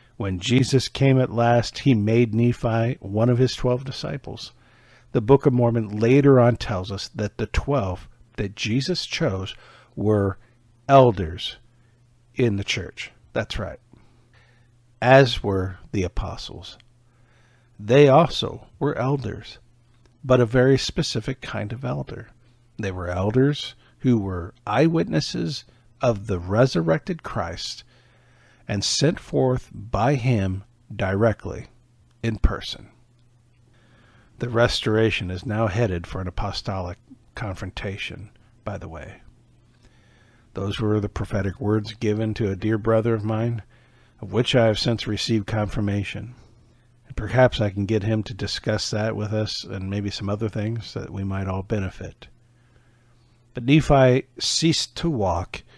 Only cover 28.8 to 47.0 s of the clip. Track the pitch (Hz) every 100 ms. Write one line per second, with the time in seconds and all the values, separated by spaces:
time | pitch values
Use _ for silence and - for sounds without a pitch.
28.8 | - - 143 - - 147 131 127 - -
29.8 | 104 101 117 143 120 113 95 95 - _
30.8 | _ 104 95 98 113 107 - - - _
31.8 | _ _ _ _ 113 110 - 87 - -
32.8 | - _ _ _ _ _ _ _ _ _
33.8 | _ _ _ _ _ - 120 117 117 -
34.8 | - 107 110 - 90 90 95 107 113 90
35.8 | 117 87 87 - 92 - 104 - - 95
36.8 | 87 90 _ - _ - 110 92 95 -
37.8 | 104 98 - 95 104 _ _ _ - 101
38.8 | 92 82 - - - _ _ _ _ _
39.8 | _ _ _ _ _ _ _ - 101 101
40.8 | 107 107 101 - 101 104 95 - 104 107
41.8 | 104 - 110 107 110 107 110 95 107 110
42.8 | 110 110 113 113 107 110 117 117 - _
43.8 | _ _ _ _ 101 101 127 131 113 107
44.8 | - 113 - 104 - 113 101 113 104 -
45.8 | 101 101 98 - 117 - - _ _ _
46.8 | _ _